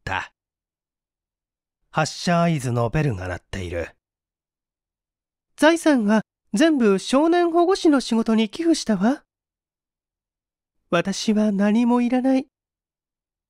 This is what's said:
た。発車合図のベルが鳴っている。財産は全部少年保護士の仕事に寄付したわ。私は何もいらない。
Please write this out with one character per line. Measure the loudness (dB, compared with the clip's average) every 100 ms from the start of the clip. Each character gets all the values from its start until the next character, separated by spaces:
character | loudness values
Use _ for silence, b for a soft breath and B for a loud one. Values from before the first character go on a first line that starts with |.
た。 | -8 -8 -8 _ _ _ _ _ _ _ _ _ _ _ _ _ _ _ _
発 | -4 -4
車 | -4 -2 0
合 | 2 0
図 | -2
の | -2 -2
ベ | -2
ル | -2 -4
が | -8
鳴 | -10
っ |
て | _ -12
い | -8
る。 | -8 -10 -14 _ _ _ _ _ _ _ _ _ _ _ _ _ _ _ 0
財 | 2 2
産 | 2 2 2
は | 0 -2 _ _
全 | 0 2 2
部 | 2 0
少 | 0 0 2
年 | 2 2
保 | 2 2
護 | 2
士 | 2
の | 2
仕 | 0 -2
事 | 0
に | 0 0
寄 | -2
付 | -2
し | -2 0
た | 0
わ。 | 0 -2 _ _ _ _ _ _ _ _ _ _ _ _ _ _ _ _ _
私 | -4 -2 -4 -2
は | 0 0
何 | 0 0 2 2
も | 2
い | 0
ら | 0
な | 0 0
い。 | -2 _ _ _ _ _ _ _ _ _ _